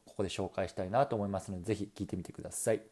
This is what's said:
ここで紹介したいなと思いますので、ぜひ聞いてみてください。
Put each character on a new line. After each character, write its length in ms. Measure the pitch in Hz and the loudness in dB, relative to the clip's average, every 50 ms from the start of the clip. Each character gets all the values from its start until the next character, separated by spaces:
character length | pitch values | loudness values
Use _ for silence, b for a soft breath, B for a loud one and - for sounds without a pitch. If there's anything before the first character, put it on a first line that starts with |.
| _ | _
こ 100 | - - | -10 -2
こ 80 | - 101 | 0 0
で 60 | 87 | 0
紹 200 | - - 95 92 | 2 0 -2 -2
介 200 | - - 95 87 | 0 -2 -2 -2
し 20 | |
た 140 | - - 92 | -2 -4 -2
い 40 | 92 | 2
な 160 | 104 127 139 | 4 4 4
と 120 | 135 123 | 4 2
思 80 | 107 101 | 0 0
い 40 | 98 | 0
ま 120 | 98 92 | 0 -2
す 100 | - - | -2 -4
の 80 | 95 90 | -6 -4
で、 60 | 87 | 0
ぜ 100 | 107 107 | 0 0
ひ 160 | 90 101 104 - | 0 0 -6 -4
聞 120 | - 98 | -6 -4
い 20 | |
て 80 | - - | -2 -2
み 80 | 95 85 | -4 -4
て 80 | - | -6
く 100 | - - | -10 -10
だ 100 | - - - | -10 -8 -6
さ 180 | - - 117 | 0 2 2
い。 100 | 110 - - - | 2 2 0 -8